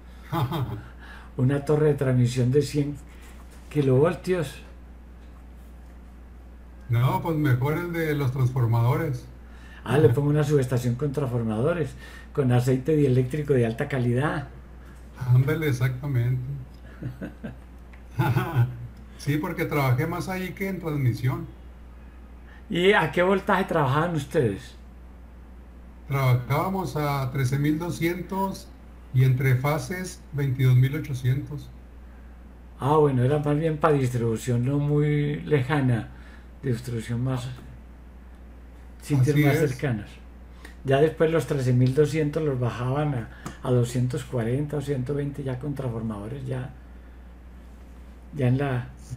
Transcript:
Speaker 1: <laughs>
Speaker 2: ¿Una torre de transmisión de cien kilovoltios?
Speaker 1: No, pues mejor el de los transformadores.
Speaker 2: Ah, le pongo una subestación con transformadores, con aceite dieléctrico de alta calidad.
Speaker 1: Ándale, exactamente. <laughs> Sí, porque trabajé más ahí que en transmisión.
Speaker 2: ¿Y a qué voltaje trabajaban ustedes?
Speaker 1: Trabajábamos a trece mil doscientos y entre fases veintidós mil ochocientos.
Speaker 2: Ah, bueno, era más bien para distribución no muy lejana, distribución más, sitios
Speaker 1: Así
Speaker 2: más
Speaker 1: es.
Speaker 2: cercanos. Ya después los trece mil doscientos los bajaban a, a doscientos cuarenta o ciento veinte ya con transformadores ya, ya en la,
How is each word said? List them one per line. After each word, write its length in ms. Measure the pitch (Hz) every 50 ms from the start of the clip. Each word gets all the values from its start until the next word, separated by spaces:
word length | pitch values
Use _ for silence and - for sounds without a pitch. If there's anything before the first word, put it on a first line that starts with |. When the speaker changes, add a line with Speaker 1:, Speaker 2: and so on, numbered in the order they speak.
| - - - - - -
Speaker 1:
<laughs> 1040 | - 165 135 - 170 156 127 - 107 110 - - - - - - - - - - - -
Speaker 2:
¿Una 260 | 127 127 139 143 143
torre 240 | - 151 147 151 151
de 60 | 143
transmisión 580 | - 139 127 123 123 123 120 - 131 120 123
de 100 | 131 147
cien 360 | 143 - - 147 143 143 147 - - - - - - - - - - - - - - -
kilovoltios? 840 | - 147 139 131 127 127 147 175 175 - - 180 185 180 156 123 - - - - - - - - - - - - - - - - - - - - - - - - - - - - - - - - - - - - - - - - - - - - - - - -
Speaker 1:
No, 320 | 117 117 123 147 180 185
pues 160 | - 170 160 151
mejor 400 | 151 139 123 120 127 147 156 170
el 160 | 175 175 165
de 220 | 165 165 156 147
los 180 | 139 143 127 127
transformadores. 920 | 139 127 120 - 135 120 113 117 117 117 120 143 165 165 151 131 - - - - - - - - - - - - - -
Speaker 2:
Ah, 120 | - 120 147
le 120 | 156 151
pongo 200 | 120 147 143 147
una 140 | 147 151 151
subestación 520 | 147 151 143 131 123 127 120 123 123 117
con 180 | 123 151 143 135
transformadores, 800 | 147 143 123 120 123 117 110 107 107 123 160 175 175 147 123 - - - - - - - - -
con 180 | - 139 123
aceite 460 | 123 123 120 131 131 131 127 - 156 151
dieléctrico 560 | 143 131 123 127 127 123 - 151 147 147 143
de 120 | 127 117
alta 220 | 113 110 - 147 147
calidad. 640 | 143 131 123 123 120 127 143 160 180 160 127 - - - - - - - - - - - - - - - 127 127
Speaker 1:
Ándale, 420 | 123 127 131 143 156 165 160 147
exactamente. 720 | 127 120 127 131 - - 147 147 135 120 117 123 131 127 127 131 143 135 - - - - - - - - - 127 - - - - - - - - - - - - - - - - - - - - - -
<laughs> 500 | - - 117 - - - - 131 120 - - - - - - - - - - -
Sí, 200 | - 143 143 151
porque 280 | 156 185 165 160 160
trabajé 400 | - 151 147 139 131 123 123 156
más 220 | 165 175 175 - -
ahí 220 | 185 185 185 180 -
que 140 | - 196 196
en 120 | 190 170
transmisión. 680 | 165 165 147 147 135 120 104 - - 127 165 170 165 - - - - - - - - - - - - - - - - - - - - - - - - -
Speaker 2:
¿Y 220 | - 170 175 190 214
a 180 | 202 165 151
qué 100 | - 175 175
voltaje 400 | 185 202 190 190 - 202 180 196
trabajaban 520 | - 175 165 147 127 127 151 160 175 170
ustedes? 600 | 156 143 - - 165 135 110 98 92 - - - - - - - - - - - - - - - - - - - - - - - - - - - - - -
Speaker 1:
Trabajábamos 880 | 135 139 135 131 123 127 - - 135 151 170 190 190 190 175 143 123 156
a 340 | 147 143 139 139 135 127
trece 260 | - 139 135 123 135 139
mil 220 | 143 151 151 156
doscientos 880 | 175 175 135 - 156 170 175 185 175 - 196 190 196 196 196 - - - - - - - - - - - -
y 100 | 127 131
entre 320 | 131 127 123 139 135 127
fases 680 | 123 - 147 151 160 - - 185 180 185 180 - - - - -
veintidós 420 | 139 143 139 127 127 131 127 127
mil 200 | 127 131 135 147
ochocientos. 760 | 156 - - 135 120 - 123 127 143 147 - 151 135 - - - - - - - - - - - - - - - - - - - - - - - -
Speaker 2:
Ah, 180 | - 135 151 156
bueno, 260 | 151 143 131 123 120
era 160 | 127 147 151
más 180 | 139 147 147 147
bien 200 | 165 160 156 147
para 160 | - 165 151
distribución 720 | 143 131 123 123 120 113 117 113 110 - - 123 120 120
no 120 | 131 143 143
muy 600 | 147 143 147 147 147 151 147 147 147 147 147 160
lejana, 680 | - - 151 143 123 - 160 147 135 127 120 110 104 - - - - - - - - - - -
distribución 600 | - 135 120 110 - - 120 113 107 - 120 117 123
más, 240 | 131 131 123 120 - - - - - - - - - - - - - - - - - - - - - - - - - - - - - - -
sitios 340 | - - 147 131 127 147 143
Speaker 1:
Así 100 | 147 147
Speaker 2:
más 100 | 139 135
Speaker 1:
es. 140 | 156 160 139
Speaker 2:
cercanos. 380 | - - - 139 117 104 98 - - - - - - - - - - - - - - - -
Ya 140 | 131 135 139
después 320 | 151 156 156 - 170 160
los 160 | 165 160 151 -
trece 240 | 156 139 127 127
mil 240 | 127 123 127 127 131
doscientos 480 | 151 151 139 127 160 151 147 147 160 156
los 160 | 151 135 123
bajaban 560 | 123 113 101 107 123 127 131 147 151 147 139
a, 140 | 120 110 - - - - - - - -
a 80 | 131
doscientos 540 | 127 123 120 120 - 127 123 123 - 151 -
cuarenta 520 | - - 123 110 113 123 139 151 147 151 147
o 40 |
ciento 320 | 139 139 143 127 123 123 147
veinte 280 | 143 143 143 143 -
ya 160 | 143 131 127 123
con 160 | 131 147 143
transformadores 680 | 135 139 127 113 113 110 113 107 101 101 110 131 139 131
ya, 260 | 127 127 127 127 127 - - - - - - - - - - - - - - - - - - - - - - - - - - - - - - - - -
ya 120 | - 127 123
en 100 | 127 135
la, 320 | 143 139 127 123 123 - - - - - -